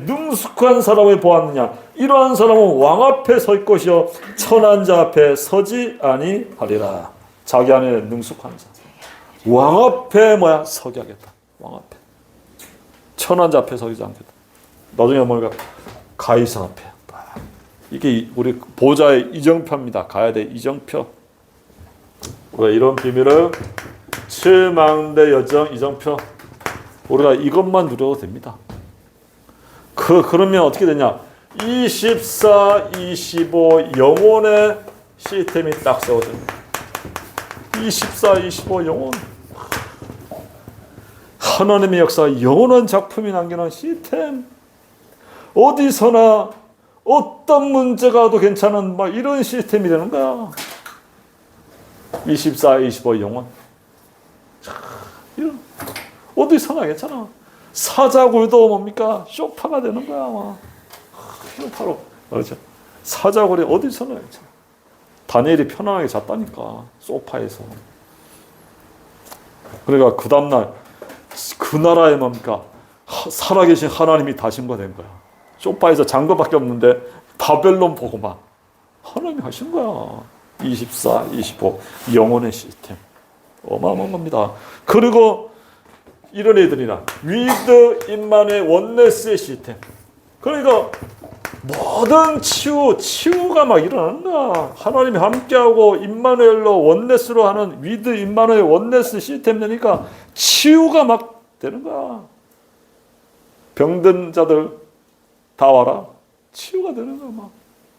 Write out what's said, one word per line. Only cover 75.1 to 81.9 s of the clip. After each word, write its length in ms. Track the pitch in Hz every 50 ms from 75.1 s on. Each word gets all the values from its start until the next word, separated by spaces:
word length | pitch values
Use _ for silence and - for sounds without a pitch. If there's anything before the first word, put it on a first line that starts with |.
| 92 - _ _ _ _ _ _ _ -
소파에서 460 | - 190 190 - 185 170 160 147 139
잔 220 | - - 131 147
거밖에 300 | 170 185 - 147 - 165
없는데 440 | 147 131 123 120 120 120 123 123 123 - - - - - _ _ -
바벨론 560 | - - 151 147 151 190 190 185 180 170 151
보고 240 | - 123 113 117 104
막 240 | 107 98 92 - _ _ _ _ _ _ _ _ _ _ _ _ _
하나님이 380 | - - - 339 339 302 277 -
하신 300 | - - - 247 320 339
거야. 500 | 320 247 220 - 117 110 - - 113 113 - _ _ _ _ _ - -
이십사, 640 | 131 123 107 120 113 - - - 120 117 113 113 110 -
이십오 480 | 117 104 - - - 107 95 - - - -